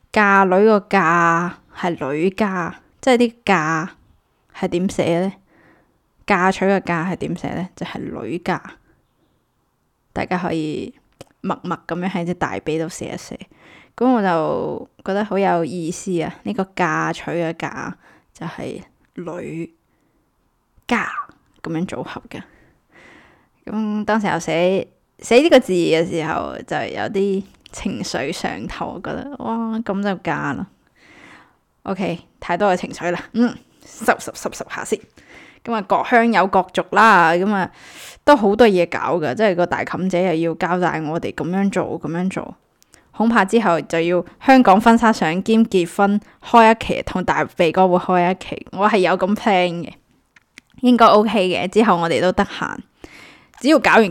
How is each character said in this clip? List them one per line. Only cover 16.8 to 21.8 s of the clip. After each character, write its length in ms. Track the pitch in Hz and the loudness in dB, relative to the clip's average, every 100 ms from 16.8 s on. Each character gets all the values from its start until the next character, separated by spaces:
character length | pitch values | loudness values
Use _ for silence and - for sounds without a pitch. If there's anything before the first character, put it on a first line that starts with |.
| 175 156 160 | -2 -2 -4
娶 160 | 165 - | -6 -6
嘅 240 | 160 165 165 | -4 -4 -6
嫁。 400 | 156 - - 175 _ _ _ - | -10 -10 -12 -14 _ _ _ -14
就 80 | 175 | -14
係 340 | - 131 - - _ _ | -12 -12 -12 -16 _ _
女 600 | - 175 175 - 160 165 _ _ _ _ _ _ _ _ _ _ _ - | -16 -12 -12 -10 -10 -12 _ _ _ _ _ _ _ _ _ _ _ -6
家 240 | 233 - - - _ _ _ | -4 -4 -10 -14 _ _ _
噉 120 | - | -8
樣 140 | 160 | -6